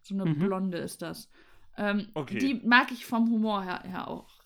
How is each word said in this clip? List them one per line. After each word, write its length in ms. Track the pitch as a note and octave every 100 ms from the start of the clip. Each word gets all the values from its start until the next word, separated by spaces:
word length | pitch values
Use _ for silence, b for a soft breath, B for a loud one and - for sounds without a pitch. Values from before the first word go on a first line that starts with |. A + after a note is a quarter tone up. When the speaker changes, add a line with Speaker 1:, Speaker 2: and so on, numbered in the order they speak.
Speaker 1:
So 140 | - G3
eine 100 | F3+
Speaker 2:
Mhm. 140 | D3
Speaker 1:
Blonde 380 | F#3+ F#3+ F#3+ E3+
ist 220 | F3 -
das. 280 | E3 E3+ - b b b b -
Ähm, 320 | G#3 G3+ -
Speaker 3:
Okay. 260 | D#3 C#3 G3+
Speaker 1:
die 140 | C4+ B3
mag 360 | A3 B3 C#4
ich 140 | B3 -
vom 240 | A#3 A#3
Humor 340 | A3+ A3 G3+
her, 200 | F#3 F3+
her 240 | - F#3 -
auch 320 | - - -